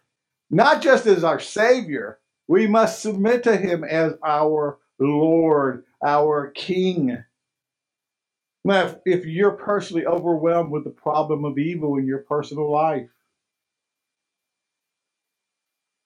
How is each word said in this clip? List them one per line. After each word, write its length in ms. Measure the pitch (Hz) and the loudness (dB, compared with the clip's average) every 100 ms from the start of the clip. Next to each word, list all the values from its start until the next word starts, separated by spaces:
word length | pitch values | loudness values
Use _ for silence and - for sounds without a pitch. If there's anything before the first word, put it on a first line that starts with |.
| _ _ _ _ - | _ _ _ _ -2
not 320 | 165 269 302 | 2 4 4
just 240 | 302 247 233 | 4 4 4
as 180 | 175 | 2
our 160 | 165 139 | 2 -2
Savior. 800 | - - 226 254 165 131 104 - _ _ - | -4 0 2 2 0 -8 -8 -14 _ _ 0
We 180 | 185 214 | 2 4
must 340 | 220 220 - | 2 2 -2
submit 420 | 220 196 214 240 | -6 -2 0 2
to 120 | 240 196 | 2 0
him 280 | 185 170 | 0 -4
as 300 | 156 160 160 156 | -2 -2 -2 -2
our 560 | 156 151 156 151 147 - _ - | -2 0 0 0 -2 -6 _ -2
Lord, 840 | 139 147 160 165 160 147 135 123 - - 143 | 0 2 4 4 4 2 2 -4 -12 -6 0
our 440 | 147 151 147 139 | 2 2 0 -4
King. 720 | - - 180 185 175 127 120 - _ _ _ _ _ _ _ _ _ _ _ _ _ | -10 -6 -2 0 0 -2 -4 -12 _ _ _ _ _ _ _ _ _ _ _ _ _
Now, 220 | 185 196 165 | 0 2 0
if, 100 | - 185 | -2 -2
if 200 | 180 160 | -2 -2
you're 280 | 165 202 | 0 0
personally 520 | 196 214 202 175 165 143 | 0 -4 -4 -2 -4 -2
overwhelmed 640 | 170 165 160 165 170 156 | -2 0 0 2 0 -2
with 140 | 151 | -6
the 80 | 143 | -8
problem 540 | - 151 151 151 147 147 | -8 -4 -2 -2 -2 -4
of 120 | 135 | -4
evil 400 | 160 170 151 139 | -4 -4 -4 -2
in 80 | 131 | -2
your 140 | 135 | -6
personal 500 | - 147 151 147 147 | -4 -4 -4 -6 -2
life, 400 | 147 160 139 120 _ _ _ _ _ _ _ _ _ _ _ _ _ _ _ _ _ _ _ _ _ _ _ _ _ _ _ _ _ | 0 0 -2 -8 _ _ _ _ _ _ _ _ _ _ _ _ _ _ _ _ _ _ _ _ _ _ _ _ _ _ _ _ _